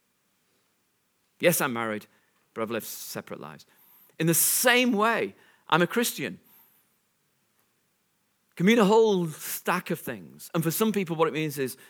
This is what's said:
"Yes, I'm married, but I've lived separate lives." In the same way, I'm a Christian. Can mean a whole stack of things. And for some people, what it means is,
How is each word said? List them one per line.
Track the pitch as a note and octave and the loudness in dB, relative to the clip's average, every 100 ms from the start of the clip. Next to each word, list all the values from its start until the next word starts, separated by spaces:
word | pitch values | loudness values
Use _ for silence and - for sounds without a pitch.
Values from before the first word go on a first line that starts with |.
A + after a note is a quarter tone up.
| _ _ _ _ _ _ _ _ _ _ _ _ _ - | _ _ _ _ _ _ _ _ _ _ _ _ _ 0
"Yes, | E3+ E3+ | 2 2
I'm | D3 | 0
married, | A#2 A2+ G#2+ - _ _ _ _ | -2 -4 -6 -10 _ _ _ _
but | A2 | -8
I've | A2+ | -6
lived | A#2 - | -6 -8
separate | - - A2 - - | -12 -12 -12 -12 -14
lives." | D2 D2 - _ _ _ _ - | -16 -18 -20 _ _ _ _ -2
In | E3 | 0
the | |
same | D#3 - - B3+ A#3+ B3 | 2 2 2 4 4 4
way, | G3+ G#3+ G#3 G2 - _ _ - | 2 0 0 -4 -8 _ _ 0
I'm | D#3+ | 2
a | F3 | 2
Christian. | - A#3+ - A#2+ F2+ _ _ _ _ _ _ _ _ _ _ _ _ _ _ _ _ _ _ _ _ _ | 0 -2 -4 -8 -10 _ _ _ _ _ _ _ _ _ _ _ _ _ _ _ _ _ _ _ _ _
Can | - | 0
mean | F3+ A#3+ | 4 6
a | F#3+ | 6
whole | A3+ A3 F#3+ E3 | 6 6 2 -2
stack | C#3 - - - F3+ - | -6 -10 -6 -4 -4 -4
of | E3+ | -8
things. | - G#2+ D2 - - | -8 -12 -14 -20 -8
And | E3+ | -4
for | D#3+ | -2
some | D#3+ A3 | 0 0
people, | G3+ E3+ D#3+ | 0 -2 -2
what | D#3+ | -2
it | |
means | D3 D#3 C#3 | -2 -4 -4
is, | B2+ - | -6 -8